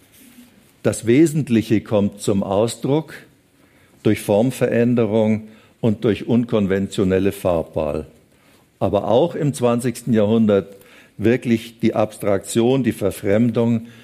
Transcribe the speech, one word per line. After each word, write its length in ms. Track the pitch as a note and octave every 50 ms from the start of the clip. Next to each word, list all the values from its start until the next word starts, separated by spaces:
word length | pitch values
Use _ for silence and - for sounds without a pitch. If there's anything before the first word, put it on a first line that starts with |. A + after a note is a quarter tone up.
| _ _ _ - - - - - - - _ _ _ _ _ _ -
Das 240 | B2 G2+ - -
Wesentliche 760 | G#2+ A#2+ C#3+ E3 D#3 D3+ D#3+ B2+ - A#2 A2 G#2 - A#2+ G2+
kommt 400 | - - A2+ G#2 G2 G2+ - -
zum 220 | - - G2+ G2 -
Ausdruck 720 | G2 G2 G2 A2+ A#2 - - - B2+ C#3 D#3 D#3 - - - - - _ _ _ _ _ _ _ _ _ _ _ _ _ _ -
durch 180 | A2+ G#2+ -
Formveränderung 1300 | - - G#2 G2+ A#2 C3 C3 - C3 - A#2+ A#2 A#2+ B2 B2 A#2+ A#2 G2+ G#2 A2+ A2 G#2+ A2 G#2 A2 - - - - _ _ _
und 240 | - A#2 G#2 - -
durch 220 | A2+ G2 - -
unkonventionelle 1040 | - B2 A#2 B2 A#2+ - G#2+ G2+ F2+ F#2+ G2 G2 G2 - - G2+ F#2 F#2 F#2 F#2+ G2+ F#2
Farbwahl. 760 | - - F#2+ F2 E2 D#2 - - E2+ D#2 D2 D2+ D#2+ D2+ - - _ _ _ _ _ _ _ _ _ _ _ _ -
Aber 300 | - G2 F#2 G2+ - F#2
auch 260 | G#2+ B2 E3 E3+ E3+
im 200 | - D#3 C#3+ -
zwanzigsten 580 | - B2 A#2+ A#2+ A#2+ A#2+ B2+ A2+ - - - A#2
Jahrhundert 640 | A2 G#2 G2+ A2+ A2+ A2+ G#2+ G#2 G2 F2+ - - - - - - - - _ _
wirklich 640 | - G2+ A2 B2 C3 - C3+ A2+ A2 - - - -
die 140 | - A2 -
Abstraktion, 880 | A2+ G#2+ G#2+ - - - G2 G2 F#2+ - - - A#2 A2+ B2 C3 C3+ B2
die 100 | A#2 G2
Verfremdung, 920 | - G#2+ F#2+ - - - G2+ G2 A2 A#2+ A#2+ A2 A#2+ A#2 A#2 A#2 A2+ A2+ - - -